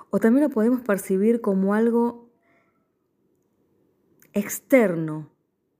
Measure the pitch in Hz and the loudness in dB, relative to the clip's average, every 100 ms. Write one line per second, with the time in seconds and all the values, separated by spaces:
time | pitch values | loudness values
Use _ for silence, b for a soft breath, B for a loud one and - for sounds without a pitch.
0 | B 196 226 262 294 220 220 254 233 190 | B 0 2 2 2 0 0 0 -2 -4
1 | - 190 214 233 226 190 196 214 233 233 | -2 0 0 0 -2 -2 0 0 0 0
2 | 233 - - _ _ _ _ _ _ _ | -2 -6 -18 _ _ _ _ _ _ _
3 | _ _ _ _ _ _ _ _ _ _ | _ _ _ _ _ _ _ _ _ _
4 | _ _ _ 202 202 - - 262 208 165 | _ _ _ -6 -4 -8 2 4 4 0
5 | 156 156 151 _ _ _ _ | -6 -8 -12 _ _ _ _